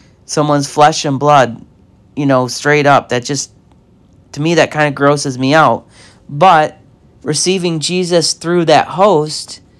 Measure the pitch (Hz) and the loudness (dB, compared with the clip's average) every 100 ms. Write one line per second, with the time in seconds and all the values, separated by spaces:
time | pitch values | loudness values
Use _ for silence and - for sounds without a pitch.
0 | _ _ - 156 147 143 139 147 151 156 | _ _ -8 -4 0 -2 -2 2 2 2
1 | 151 131 147 143 117 113 - _ _ _ | -4 -2 2 2 2 -4 -18 _ _ _
2 | _ - 143 131 123 - 147 147 143 135 | _ -4 0 0 -2 -4 0 2 4 2
3 | - 123 - 139 - _ _ _ _ _ | 2 -4 -4 -8 -10 _ _ _ _ _
4 | _ _ _ 143 160 165 143 151 147 131 | _ _ _ -6 0 2 2 0 -2 0
5 | 143 147 143 127 131 156 139 113 - - | 0 0 -2 -4 0 2 2 0 -6 -20
6 | - _ - 143 185 160 156 - _ _ | -20 _ -12 0 4 4 2 -4 _ _
7 | _ _ - 151 180 190 175 160 147 180 | _ _ -8 -4 -2 -2 -2 -4 -4 -4
8 | 175 175 156 - 165 175 165 143 - 165 | 0 0 0 -4 -4 0 2 2 2 0
9 | 208 160 151 - - - _ | 2 2 -2 -8 -14 -20 _